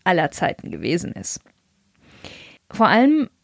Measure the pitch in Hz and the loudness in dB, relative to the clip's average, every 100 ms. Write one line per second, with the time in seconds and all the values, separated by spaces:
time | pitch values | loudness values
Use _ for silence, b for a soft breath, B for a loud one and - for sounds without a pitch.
0 | - 175 151 - - - - 78 101 165 | -2 0 0 -2 -4 -4 -10 -8 -4 -4
1 | - - - - _ _ _ _ _ _ | -4 -10 -12 -12 _ _ _ _ _ _
2 | B B B B B B _ - 220 214 | B B B B B B _ 0 4 6
3 | 269 311 269 _ | 4 4 0 _